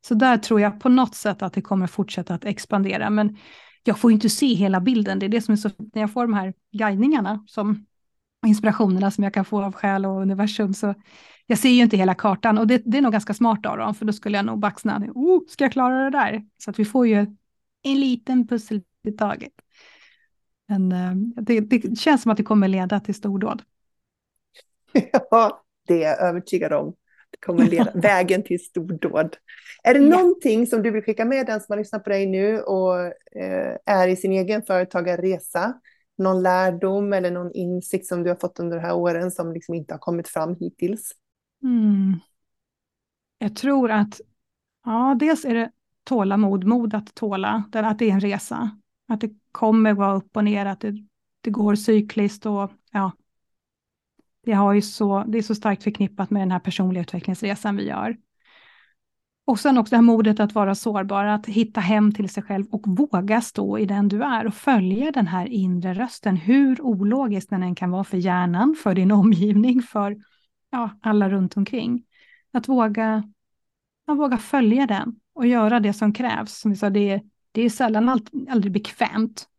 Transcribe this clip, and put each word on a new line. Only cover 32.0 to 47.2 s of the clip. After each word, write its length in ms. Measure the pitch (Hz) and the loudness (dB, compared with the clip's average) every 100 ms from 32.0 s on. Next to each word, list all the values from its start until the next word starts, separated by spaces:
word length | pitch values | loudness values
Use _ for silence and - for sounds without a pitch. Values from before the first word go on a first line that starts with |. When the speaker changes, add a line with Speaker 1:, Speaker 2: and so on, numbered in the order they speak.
Speaker 2:
på 60 | 202 | -4
dig 160 | 196 196 | -2 0
nu 340 | 190 202 220 | 0 0 -2
och, 380 | - 196 185 180 175 - _ - | -2 0 0 0 -4 -10 _ -12
eh, 360 | 185 - - - - | -6 -4 -4 -6 0
är 220 | 196 185 | 2 2
i 80 | 185 | 2
sin 160 | 196 | 0
egen 300 | 190 185 214 | -2 0 -4
företagarresa? 1160 | 208 185 185 180 175 175 185 180 - 175 202 254 _ _ _ - | -2 -2 -2 -4 -4 -2 -2 -4 -4 -4 -4 -6 _ _ _ -4
Någon 240 | 190 185 | 0 2
lärdom 720 | 185 185 185 175 190 196 202 | 2 2 0 -2 -2 -2 0
eller 180 | 196 180 | -2 -2
någon 220 | 175 175 | -6 -8
insikt 540 | - 180 180 - 190 - | -6 -6 -6 -4 -8 -6
som 160 | 180 | -4
du 80 | 175 | -4
har 60 | 175 | -4
fått 220 | 180 - | -6 -6
under 160 | 170 170 | -8 -6
de 60 | |
här 120 | 170 | -4
åren 360 | 175 175 170 180 | -2 -2 -2 -4
som, 220 | 180 165 | -6 -8
liksom, 220 | 165 - | -8 -8
inte 200 | 170 147 | -10 -8
har 40 | 156 | -10
kommit 300 | - 170 170 | -6 -6 -6
fram 280 | 175 160 175 | -6 -6 -6
hittills? 520 | 180 _ 175 220 - - _ _ _ _ | -10 _ -6 -6 -12 -18 _ _ _ _
Speaker 1:
Mm. 580 | 262 240 214 202 190 175 _ _ _ _ _ _ _ _ _ _ _ _ | -2 2 2 2 2 -2 _ _ _ _ _ _ _ _ _ _ _ _
Jag 180 | 214 214 | -8 -4
tror 340 | 262 277 240 | 0 2 2
att, 300 | 214 208 - - _ _ _ _ _ | 2 0 -2 -20 _ _ _ _ _
ja, 320 | 240 226 254 262 | -4 0 2 2
dels 240 | 302 320 | 2 0
är 100 | 277 | 0
det 160 | 233 226 _ _ _ | -2 -2 _ _ _
tålamod, 600 | - 247 196 202 208 196 | -4 0 2 2 2 2
mod 300 | 185 240 226 | 2 2 0
att 200 | 214 208 | -4 -8
tåla, 500 | - | -8